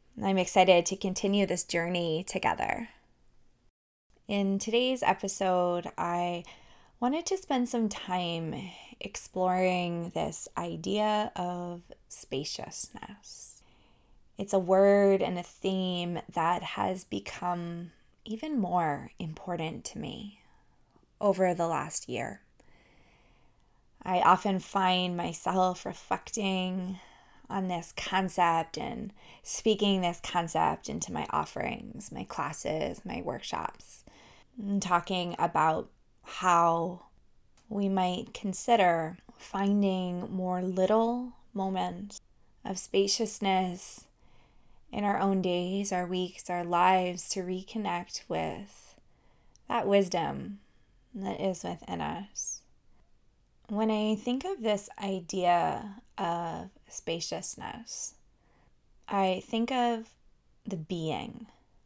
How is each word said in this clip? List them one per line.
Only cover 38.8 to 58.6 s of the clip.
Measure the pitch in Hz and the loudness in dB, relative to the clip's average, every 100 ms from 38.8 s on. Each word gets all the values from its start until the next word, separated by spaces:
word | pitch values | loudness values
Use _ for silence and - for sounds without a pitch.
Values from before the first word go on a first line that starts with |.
| 180 165 160 175 - - | 6 4 -2 -8 -20 -20
finding | - 190 196 202 196 185 180 175 - | -8 -2 2 4 4 2 -2 -4 -6
more | 185 185 180 | -4 -2 -2
little | 185 185 185 220 226 247 247 - - | -2 2 4 4 2 -2 -6 -14 -12
moments | 202 190 185 180 180 202 - _ _ - _ | -6 -2 -2 -4 -6 -12 -14 _ _ -20 _
of | - 185 | -8 -6
spaciousness | - 196 196 - 220 - 196 185 185 180 - - - _ - - - - - - - | 0 2 2 0 0 0 2 2 0 -4 -8 -8 -12 _ -20 -20 -20 -20 -20 -20 -8
in | 202 | -2
our | 202 202 | 0 2
own | 196 190 | 2 2
days, | 180 175 180 196 202 | 2 0 0 -2 -2
our | 185 | -2
weeks, | 180 185 180 - - | -2 -2 -4 -6 -6
our | 175 | -4
lives | 175 175 180 185 180 175 - | 0 4 6 6 2 -2 -4
to | 196 | -4
reconnect | 180 185 190 220 196 175 180 - - | -4 -6 -6 -6 -4 -4 -6 -12 -4
with | 165 160 196 202 - - - _ _ _ _ - _ - | -4 -2 -6 -12 -18 -20 -20 _ _ _ _ -20 _ -4
that | 240 | -2
wisdom | 196 202 185 175 143 135 196 202 _ _ _ _ _ | 6 6 6 0 -2 -4 -8 -12 _ _ _ _ _
that | 190 196 185 | -8 -6 -2
is | 190 180 | -2 -2
within | 175 160 - 170 | -6 -8 -8 -6
us. | 151 175 196 - - - _ _ _ - _ _ _ _ _ _ - | -6 -6 -10 -10 -8 -8 _ _ _ -20 _ _ _ _ _ _ -6
When | 208 220 | 0 0
I | 214 214 | 0 0
think | 214 240 262 | 0 -2 -4
of | 370 349 | -4 -2
this | 220 208 - - | -2 -2 -4 -8
idea | 196 185 170 185 175 175 160 - 208 202 - - | -6 -6 -4 0 4 4 2 -2 -8 -14 -16 -6
of | 175 170 170 160 190 - - | -2 -2 -4 -8 -12 -18 -16
spaciousness, | - - 170 - 170 - - - - 233 - - - _ _ _ _ | -10 -6 -6 -4 -6 -6 -6 -8 -10 -12 -10 -10 -12 _ _ _ _